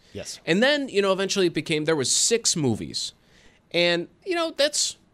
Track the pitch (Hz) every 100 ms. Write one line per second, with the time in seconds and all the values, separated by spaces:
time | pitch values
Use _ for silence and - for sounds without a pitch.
0 | _ 98 87 - - 175 254 294 269 196
1 | 196 190 190 202 180 156 147 156 156 160
2 | 123 - - 226 226 175 139 107 76 -
3 | - - _ _ - _ _ 170 175 170
4 | 170 _ - 349 330 - 294 - - -
5 | _